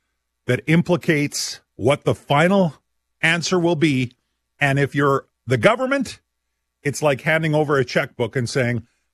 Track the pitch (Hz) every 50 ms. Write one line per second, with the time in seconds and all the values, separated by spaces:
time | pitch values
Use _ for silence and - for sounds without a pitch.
0 | _ _ _ _ _ _ _ _ _ - 123 123 - - 160 170 - - 175 156
1 | - - 160 147 147 139 - - - - - - _ _ _ - 98 123 147 147
2 | - 147 117 - - - 147 143 165 175 196 196 185 156 - _ _ _ _ _
3 | _ _ _ _ - 160 165 170 151 - 185 180 165 170 175 147 170 156 139 127
4 | 127 117 - _ _ _ _ _ _ _ _ - 143 139 135 139 143 135 - 143
5 | 143 143 139 135 - _ _ _ - 117 127 120 107 196 233 240 262 254 277 277
6 | 233 - - - _ _ _ _ _ _ _ _ _ _ _ _ - 143 131 -
7 | 151 151 139 117 - 156 156 160 160 160 151 151 156 139 151 139 127 - - 170
8 | 147 - _ - 123 104 - 135 120 107 - 139 123 120 120 113 - _ _ _
9 | _ _